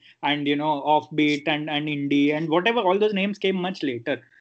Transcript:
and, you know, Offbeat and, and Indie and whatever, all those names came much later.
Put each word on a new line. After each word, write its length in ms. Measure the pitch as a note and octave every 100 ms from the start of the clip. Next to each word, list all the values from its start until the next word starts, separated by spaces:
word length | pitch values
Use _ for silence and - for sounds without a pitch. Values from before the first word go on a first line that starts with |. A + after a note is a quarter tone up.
| - -
and, 260 | D3 D3 C#3+
you 80 | D3
know, 280 | D3+ D3
Offbeat 640 | C#3 D3+ D3 D3+ D3+ D3 D#3
and, 200 | D3+ D#3
and 200 | D3 D3+
Indie 440 | D3 C#3+ C#3+ C#3+
and 160 | D3 D#3+
whatever, 320 | D#3+ F#3+ A#3
all 200 | F#3+ G3
those 160 | G#3+ G3+
names 240 | G3 G3+
came 160 | F#3+ F#3+
much 260 | F3+ F#3
later. 400 | D3 A#2+ - C3 - _